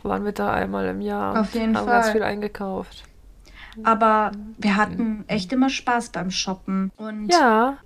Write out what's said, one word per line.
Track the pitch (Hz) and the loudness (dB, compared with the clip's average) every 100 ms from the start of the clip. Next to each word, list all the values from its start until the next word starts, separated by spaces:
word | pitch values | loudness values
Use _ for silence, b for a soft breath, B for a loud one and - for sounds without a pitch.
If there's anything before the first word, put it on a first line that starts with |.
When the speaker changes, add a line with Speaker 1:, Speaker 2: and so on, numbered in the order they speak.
Speaker 1:
waren | 208 196 202 | -4 -2 -4
wir | |
da | - 202 | -2 0
einmal | - 190 196 190 | 0 -2 -2 -4
im | 190 | -4
Jahr | 208 208 196 220 | -4 -4 -2 0
Speaker 2:
Auf | 208 | 0
Speaker 1:
und | 240 | 0
Speaker 2:
jeden | 220 220 | 0 0
Speaker 1:
haben | 208 | 2
ganz | 240 226 | 2 4
Speaker 2:
Fall. | |
Speaker 1:
viel | 214 | 2
eingekauft. | 208 208 208 - 196 190 185 - - - - - B B B 220 | 0 -4 -6 -6 -8 -6 -10 -14 -20 -20 -20 -20 B B B -4
Speaker 2:
Aber | 220 220 220 214 208 208 208 - | 0 4 4 4 2 -4 -14 -4
wir | 208 202 | 0 2
hatten | 208 180 226 214 | 2 0 -2 -4
Speaker 1:
Mhm. | - | -4
Speaker 2:
echt | 214 - | -4 -2
immer | 254 269 | 2 2
Spaß | 269 - 240 233 | 2 0 0 -2
beim | 175 180 | -6 -4
Shoppen. | 185 - 185 - 190 190 - | -4 -4 -6 -4 -2 -2 -6
Und | 220 214 208 | -12 -8 2
Speaker 1:
Ja. | 349 254 220 247 277 | 4 6 4 2 -2